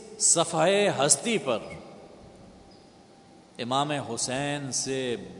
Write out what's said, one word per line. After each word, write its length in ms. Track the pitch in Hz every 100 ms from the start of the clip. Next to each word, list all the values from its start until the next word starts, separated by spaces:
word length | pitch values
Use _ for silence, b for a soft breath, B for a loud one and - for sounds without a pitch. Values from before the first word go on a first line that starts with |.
| - -
صفحہ 480 | - 170 160 165 165 196 202 131
ہستی 400 | 143 - 214 220
پر 220 | - 110 - - - - - - - - - - - - - - - - - - - -
امام 340 | 120 135 147
حسین 800 | 147 110 117 - 131 143 147 139
سے 440 | 117 135 135 127 113 92 -